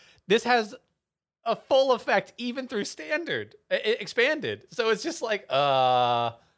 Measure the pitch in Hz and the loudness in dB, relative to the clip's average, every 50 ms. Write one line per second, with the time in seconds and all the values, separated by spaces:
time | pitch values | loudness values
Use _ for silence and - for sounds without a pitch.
0 | _ - _ _ _ - 196 226 - 240 247 240 220 202 - - _ _ _ _ | _ -20 _ _ _ 0 0 0 2 2 2 2 0 -2 -8 -18 _ _ _ _
1 | _ _ _ _ _ _ _ _ - 233 208 - - - 294 262 269 269 247 220 | _ _ _ _ _ _ _ _ -4 -4 -4 -4 0 2 2 4 4 4 2 0
2 | - - 233 196 196 - - - 240 247 240 269 254 247 269 208 285 - - - | 0 0 0 0 0 -2 -8 -8 -8 -6 -6 -8 -8 -6 -6 -6 -6 -6 -8 -12
3 | 311 302 311 302 339 294 151 117 104 - - _ _ - 185 - - 214 233 - | -6 -6 -4 -4 -4 -4 -6 -6 -6 -8 -14 _ _ -4 -4 -2 0 0 -2 -2
4 | 214 - - 240 233 277 311 302 208 117 104 104 - _ - - 226 220 220 208 | -4 -4 0 0 2 2 0 -2 -4 -4 -6 -6 -10 _ -6 -2 0 0 0 0
5 | - 330 320 - 294 226 214 190 - - 131 135 143 143 135 131 127 127 127 123 | -2 -6 -6 -6 -4 -4 -4 -4 -2 -2 0 2 2 4 4 4 4 4 4 4
6 | 123 120 120 120 120 117 113 - _ _ _ | 4 2 2 0 0 -2 -4 -8 _ _ _